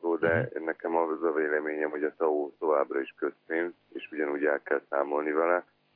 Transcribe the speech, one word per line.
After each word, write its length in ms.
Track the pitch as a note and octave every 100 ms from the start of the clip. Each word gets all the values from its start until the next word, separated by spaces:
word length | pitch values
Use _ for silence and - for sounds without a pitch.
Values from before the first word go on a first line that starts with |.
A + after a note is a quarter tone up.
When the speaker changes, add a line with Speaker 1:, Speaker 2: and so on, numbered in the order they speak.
Speaker 1:
szó, 140 | E2+ E2
de 340 | E2 E2 -
Speaker 2:
Mhm. 100 | -
Speaker 1:
nekem 320 | D#2+ D#2+ F2 E2+
az 280 | E2 D2+
a 80 | E2
véleményem, 580 | D#2 D2+ D2+ D#2 D2+ D2+
hogy 140 | D2+
a 120 | D2 -
tao 340 | D#2+ D2 C#2+ -
továbbra 420 | D#2+ D2 C2 C#2
is 120 | C2 -
közpénz, 540 | D2 - - E2 F2 - _
és 160 | - -
ugyanúgy 340 | D2+ D2+ D2 D2
el 160 | C#2+
kell 200 | - C#2+ -
számolni 420 | C#2+ C#2+ D2 D2+
vele, 340 | D2+ E2+ F2+ - _ _